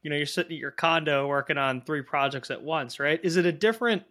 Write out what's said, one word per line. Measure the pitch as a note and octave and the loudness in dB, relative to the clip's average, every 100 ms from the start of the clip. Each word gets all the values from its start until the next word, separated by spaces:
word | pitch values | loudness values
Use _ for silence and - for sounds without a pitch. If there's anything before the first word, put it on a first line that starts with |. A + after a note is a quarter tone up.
you | D3+ | -6
know, | D3 | -4
you're | C#3+ | -2
sitting | - E3+ | -2 -4
at | D#3+ | -4
your | C#3 | -8
condo | - E3 E3 D3+ C#3 C#3 | -2 2 2 2 0 2
working | C#3 C3+ C#3+ | 0 0 0
on | C3+ B2+ | 0 -2
three | - D3+ | -2 -4
projects | B2 D3 C#3 C#3 - | -2 0 0 -2 -8
at | C3+ | -8
once, | D3 D#3+ B2 - | -4 -4 -4 -2
right? | C#3+ E3 | 0 2
Is | F3+ E3+ | 2 2
it | F3 | 2
a | |
different | D#3 G#3+ A3+ A#3+ G#3 - | 4 2 2 2 0 -2